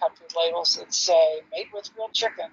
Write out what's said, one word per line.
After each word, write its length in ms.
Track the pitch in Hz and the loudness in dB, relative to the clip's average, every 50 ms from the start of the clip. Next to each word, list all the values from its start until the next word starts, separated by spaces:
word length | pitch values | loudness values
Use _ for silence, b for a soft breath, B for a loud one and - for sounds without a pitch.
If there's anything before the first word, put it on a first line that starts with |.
pet 160 | 175 160 - | -2 -2 -2
food 160 | - 170 160 - | -6 -14 -6 -2
labels 400 | 165 165 170 165 175 165 - - | 0 0 0 0 0 0 -2 -2
that 160 | - - - | -2 -4 -6
say, 500 | - - - 185 175 165 160 156 156 156 - _ | -4 -2 2 4 6 6 6 6 4 0 -6 _
"Made 140 | 160 175 220 - | -10 -10 -10 -10
with 180 | 208 208 - - - | -12 -12 -12 -12 -10
real 120 | 220 220 220 | -10 -8 -6
chicken." 340 | - - 226 220 - 185 170 165 | -2 -2 -2 -2 -4 -6 -10 -12